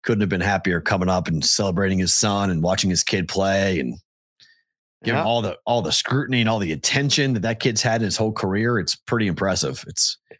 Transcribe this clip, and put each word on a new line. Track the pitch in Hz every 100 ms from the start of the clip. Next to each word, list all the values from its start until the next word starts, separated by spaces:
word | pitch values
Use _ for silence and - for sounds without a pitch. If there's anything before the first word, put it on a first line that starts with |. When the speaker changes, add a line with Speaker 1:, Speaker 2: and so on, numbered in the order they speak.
Speaker 1:
Couldn't | - 107
have | 101
been | 92
happier | 92 98 95 85
coming | - 98 92
up | 92 87
and | 80
celebrating | 76 - 101 90 98 95
his | 90
son | - 107 101 101
and | 85
watching | 85 95 98
his | 87
kid | - 98 85
play | 95 95 98 98 90
and | 64 - _ _ _ _ - _ _ _ _ _
giving | 113 123
Speaker 2:
Yeah. |
Speaker 1:
all | 160 120
the, | 101 - -
all | 120
the | 82
scrutiny | - - 131 139 127
and | 113
all | 113
the | 90
attention | 78 - 143 143 147 139
that | 117
that | 110 113
kid's | 135 107
had | 123 113
in | 107
his | -
whole | 110
career. | 104 98 98 113 120
It's | 82
pretty | - - 117 104
impressive. | 82 98 90 69 65 -
It's | - - - _